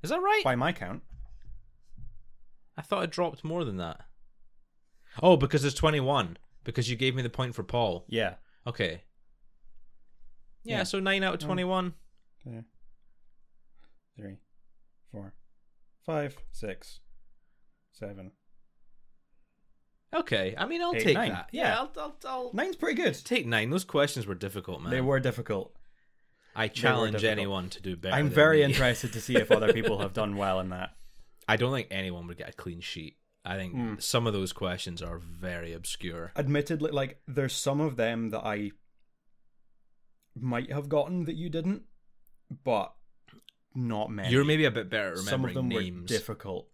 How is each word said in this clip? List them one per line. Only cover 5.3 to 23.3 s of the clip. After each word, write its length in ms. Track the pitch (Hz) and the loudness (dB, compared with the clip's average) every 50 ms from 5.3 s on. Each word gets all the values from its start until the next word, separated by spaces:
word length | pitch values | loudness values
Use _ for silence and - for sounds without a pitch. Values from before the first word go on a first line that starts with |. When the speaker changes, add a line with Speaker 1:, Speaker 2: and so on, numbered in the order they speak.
| 180 143 | 10 10
Speaker 1:
because 240 | 139 135 - 147 135 | 8 4 4 4 2
there's 100 | 143 139 | 2 0
twenty-one. 640 | - 156 156 151 147 131 - - 135 104 85 85 - - - - - - | 4 2 4 4 4 2 4 4 4 2 0 -4 -12 -18 -20 -20 -12 -10
Because 260 | - 117 - 120 117 | -4 -2 -2 0 0
you 60 | 123 | 0
gave 180 | 113 131 131 123 | 2 2 2 2
me 80 | 131 127 | 0 -2
the 80 | 120 | -4
point 240 | - - 131 123 117 | -2 -2 -4 -4 -4
for 80 | - 95 | -8 -8
Paul. 420 | - - 120 117 104 87 87 - - | -2 0 2 2 2 2 -2 -4 -2
Speaker 2:
Yeah. 260 | 110 113 110 92 - - - - _ _ - | 0 0 0 0 -2 -6 -18 -20 _ _ -10
Speaker 1:
Okay. 360 | - - - 104 87 80 87 - - _ _ - - - _ - - - - - - - - - - - - - - - - - - - - - - - - - | -10 -4 -2 -2 -2 -2 -6 -12 -18 _ _ -20 -20 -20 _ -20 -20 -20 -20 -18 -16 -14 -14 -14 -16 -16 -18 -20 -20 -18 -16 -14 -14 -14 -16 -18 -20 -20 -18 -6
Yeah, 140 | 226 233 208 | -2 0 0
Speaker 2:
Yeah. 40 | 185 | 0
Speaker 1:
so 160 | 185 - 196 | 0 0 0
nine 220 | 190 190 190 196 190 | 2 2 2 4 2
out 100 | 190 175 | 2 0
of 80 | - 147 | 0 -2
Speaker 2:
Oh. 40 | |
Speaker 1:
twenty-one. 480 | 147 185 180 180 180 190 185 180 180 160 - - - _ - _ - - - - | 0 0 0 2 2 2 2 0 -2 -4 -8 -18 -20 _ -20 _ -20 -20 -18 -16
Speaker 2:
Yeah. 160 | 131 117 113 117 _ _ - - - - - - - - - - - - - - _ - - - - - - - - - - _ _ _ | -12 -12 -12 -14 _ _ -20 -20 -20 -20 -20 -20 -20 -20 -20 -20 -20 -20 -20 -20 _ -20 -20 -20 -20 -20 -20 -20 -20 -20 -20 _ _ _
Three, 200 | 131 107 98 95 101 _ _ _ - - - - - - - _ _ _ - | -16 -14 -14 -14 -16 _ _ _ -20 -20 -20 -20 -20 -20 -20 _ _ _ -18
four, 220 | - 104 98 95 - - - - - - _ - _ _ - - - _ _ | -16 -14 -14 -14 -16 -18 -20 -20 -20 -20 _ -20 _ _ -20 -20 -20 _ _
five, 320 | - 160 151 147 139 135 - - - - | -4 -2 -2 -2 -2 -6 -8 -10 -6 -6
six, 480 | - - 104 95 - - - - - - - - - - - - - _ _ _ _ - - _ _ _ _ _ | -4 -4 -4 -8 -10 -12 -16 -18 -18 -16 -18 -18 -18 -18 -20 -20 -20 _ _ _ _ -20 -20 _ _ _ _ _
seven. 400 | - 110 101 101 98 92 95 _ _ _ _ - - - - _ _ - - - - - - - - _ _ _ - - _ _ _ _ _ - _ _ _ _ _ _ _ - | -12 -12 -12 -10 -12 -14 -16 _ _ _ _ -20 -20 -20 -20 _ _ -20 -20 -20 -20 -20 -20 -20 -20 _ _ _ -20 -20 _ _ _ _ _ -20 _ _ _ _ _ _ _ -2
Speaker 1:
Okay, 400 | 320 330 - - 104 95 95 107 | -2 0 2 0 2 2 0 -2
I 100 | - 180 | -2 -4
mean, 140 | 240 339 339 | -2 -2 -2
I'll 140 | 349 349 349 | -2 0 0
Speaker 2:
Eight, 80 | - - | 2 4
Speaker 1:
take 120 | 202 - | 4 4
Speaker 2:
nine. 160 | 196 240 - | 4 2 -2
Speaker 1:
that. 180 | - - - - - | -2 -6 -8 -8 -4
Speaker 2:
Yeah. 120 | 277 339 - | -2 0 2
Speaker 1:
Yeah, 100 | 196 226 | 2 0
I'll, 140 | 262 - - - | -2 -4 -6 -10
I'll, 180 | 302 294 294 - - | -10 -10 -12 -12 -10
I'll 240 | 269 262 254 254 247 - | -8 -6 -6 -6 -6 -4
Speaker 2:
Nine's 220 | 202 294 381 349 | -4 -2 -2 -2
pretty 180 | - - 349 311 226 349 | -4 -2 -2 0 2 2
good. 120 | 233 135 - - | 0 0 -2 -4
Speaker 1:
take 200 | - | 0